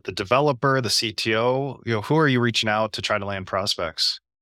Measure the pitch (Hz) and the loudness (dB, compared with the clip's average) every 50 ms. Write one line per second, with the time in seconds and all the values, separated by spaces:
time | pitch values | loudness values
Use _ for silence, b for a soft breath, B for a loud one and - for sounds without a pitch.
0 | - - 95 - 101 92 120 135 147 147 135 117 - 139 135 135 123 101 - - | -8 -8 -6 -6 0 2 2 2 4 2 0 0 0 2 2 2 2 0 0 0
1 | 117 110 - - - 113 110 110 117 123 131 135 139 139 127 - - 117 113 107 | 0 -2 -4 -4 -2 0 0 2 2 2 0 0 -2 -6 -8 -8 -4 -2 -2 -2
2 | 104 - 147 160 156 143 127 123 120 117 113 - 110 110 107 107 110 104 - - | 0 2 2 4 4 4 4 4 2 2 2 0 0 0 2 0 0 -2 -4 -6
3 | 101 - 107 104 101 101 101 95 92 - - 95 95 90 - - 87 80 80 - | -4 -2 -2 -2 -2 -4 -6 -6 -6 -2 -2 -2 -2 -2 -2 -2 -4 -6 -2 -2
4 | - - - - _ _ _ _ | -2 -2 -2 -6 _ _ _ _